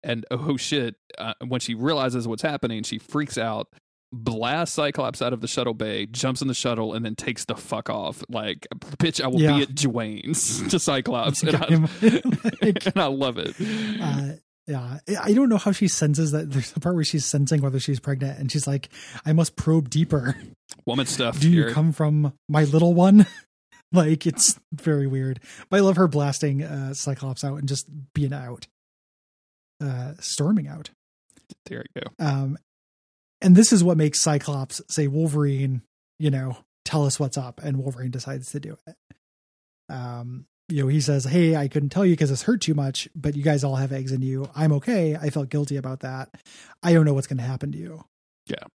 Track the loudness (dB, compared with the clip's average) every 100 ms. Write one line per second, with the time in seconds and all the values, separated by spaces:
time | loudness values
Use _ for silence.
0 | -6 -8 -6 -6 -4 -4 -2 -2 -4 -8
1 | _ -12 -10 -10 -6 -6 -4 -4 -2 0
2 | 0 -2 -4 -4 -4 -2 -4 -4 -8 -10
3 | -6 -6 -4 -4 -4 -6 -10 _ _ _
4 | _ -8 -6 -4 -2 -2 -2 -2 -2 -2
5 | -6 -4 -4 -4 -4 -4 -4 -4 -6 -6
6 | -6 -4 -4 -2 -2 -2 -2 -2 -4 -4
7 | -6 -6 -8 -8 -8 -10 -6 -8 -6 -6
8 | -6 -10 -10 -8 -6 -8 -10 -16 -14 -6
9 | -4 -2 -2 2 4 4 2 0 -2 -2
10 | -6 -8 -6 -2 -2 -4 -2 0 0 -2
11 | -2 -2 -2 0 -2 -2 2 4 4 4
12 | 4 4 0 -2 -2 0 0 2 0 0
13 | 0 0 -2 -2 -6 -6 -6 -4 -6 -4
14 | -2 -2 -4 -8 _ _ -8 -8 -6 -12
15 | -6 -4 2 4 6 4 2 2 0 2
16 | 2 2 2 0 -2 -2 -2 -4 -2 0
17 | 0 -2 0 0 2 2 2 -2 -2 -4
18 | -2 -4 -4 -4 -4 -2 -2 -4 -4 -20
19 | -18 -8 2 2 2 0 2 2 2 0
20 | 2 0 0 -6 -10 -20 _ -12 -4 -2
21 | -2 0 -2 4 6 6 4 2 0 2
22 | 2 2 0 -4 0 2 4 4 6 6
23 | 10 10 10 4 _ _ _ _ _ 4
24 | 4 2 0 2 0 0 _ -6 -2 0
25 | 0 -2 -4 -6 -12 -20 0 4 6 6
26 | 4 4 0 0 0 0 -4 -6 -6 -6
27 | -6 -4 -6 -6 -6 -4 -4 -4 -6 -16
28 | -8 -2 -2 -4 -10 -14 -18 _ _ _
29 | _ _ _ _ _ _ _ _ -8 -6
30 | -8 -10 -8 -2 0 0 -2 -12 -18 _
31 | _ _ _ _ _ -20 -16 -14 -12 -14
32 | -14 -6 -2 -2 -4 -8 _ _ _ _
33 | _ _ _ _ 8 8 10 6 6 4
34 | 2 2 0 0 -2 -6 -6 -10 -8 -2
35 | -2 0 0 2 0 0 -2 -4 -8 _
36 | _ _ 0 0 -4 -10 _ _ -4 0
37 | 0 0 -4 -4 -10 -10 -6 -4 -4 -8
38 | -8 -8 -10 -12 -10 -12 -12 -16 -20 -20
39 | _ -20 _ _ _ _ _ _ -14 -12
40 | -10 -10 -12 -14 -18 _ -6 -2 2 2
41 | 2 0 2 4 4 4 0 -2 -2 2
42 | 4 4 2 2 0 0 0 0 0 -4
43 | -10 -6 -4 0 2 2 0 -2 -2 -4
44 | -4 -4 -2 -4 -6 0 2 2 2 0
45 | 0 0 -4 -4 -4 -4 -2 -4 -6 -10
46 | -10 -10 -12 -18 _ -20 -20 -4 4 6
47 | 6 2 0 -4 -4 -6 -8 -10 -12 -16
48 | -20 _ _ _ -12 -12 -12